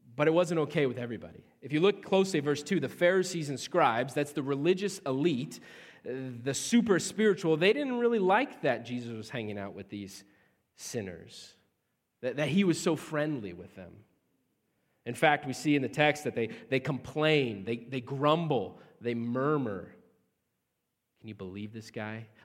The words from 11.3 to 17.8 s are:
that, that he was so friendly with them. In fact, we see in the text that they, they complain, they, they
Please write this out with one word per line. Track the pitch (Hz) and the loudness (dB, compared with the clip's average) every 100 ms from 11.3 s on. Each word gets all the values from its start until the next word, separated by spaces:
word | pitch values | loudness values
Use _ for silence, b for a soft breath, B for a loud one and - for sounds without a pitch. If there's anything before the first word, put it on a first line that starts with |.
| - - _ _ _ _ _ _ _ | -20 -20 _ _ _ _ _ _ _
that, | 127 123 | -6 -2
that | 120 | 2
he | 185 | 4
was | 190 156 | 4 2
so | 180 | 0
friendly | 156 - 151 151 139 98 | -2 -2 -2 -2 -2 -6
with | 87 85 | -10 -14
them. | 95 85 107 _ _ _ _ _ _ _ _ _ _ | -16 -18 -20 _ _ _ _ _ _ _ _ _ _
In | 117 | -10
fact, | 120 156 147 | 2 4 4
we | 139 | -2
see | 127 151 | -2 2
in | 143 | 2
the | 135 | 2
text | - 147 143 | 4 4 4
that | 120 | -2
they, | 120 113 B B | -2 -4 B B
they | 131 | 0
complain, | 143 127 - 156 156 151 123 101 | 0 -4 -4 0 4 4 2 -2
they, | 98 | -4
they | 120 | -6